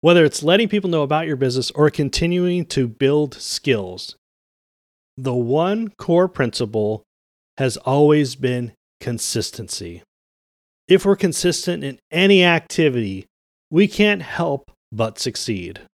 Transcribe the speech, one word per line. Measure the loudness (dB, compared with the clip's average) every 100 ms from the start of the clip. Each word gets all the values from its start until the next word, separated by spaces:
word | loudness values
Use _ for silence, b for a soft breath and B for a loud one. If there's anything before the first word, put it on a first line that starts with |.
Whether | 6 6 4
it's | 2
letting | 2 2 2
people | -2 -2
know | -2
about | 0 -2 -2
your | -2
business | -2 -2 -4
or | 2 2
continuing | 2 -2 0 0 0 0 -2 -2
to | -2 -2
build | 0 0 2 -2 -6
skills, | -10 -8 -2 -2 -2 -12 -16 -18 _ _ _ _ _ _ _ _ _ -10
the | -4 -2
one | 0 0 0 -2 -4 _
core | 0 2 2
principle | 0 -2 -2 -4 -2 -2 -4 _ _ _ _ _ -4
has | -4 -2
always | -2 4 6 6 2 -2
been | -2 -2 -6 _ _ _
consistency. | -8 -6 -4 -4 -6 -10 -12 -10 -12 -14 _ _ _ _ _ _ _ _ _
If | 2 4
we're | 0
consistent | 0 0 -2 -2 -4 -6 -8
in | -12 _
any | 0 4 6
activity, | 6 2 -2 0 2 2 -4 -6 -12 _ _ _ _
we | 2 2
can't | 2 0 0
help | -4 -4 -2 -4 -8 _ _
but | -4 -4 -2
succeed. | -8 -6 -6 -6 -8 -14 -20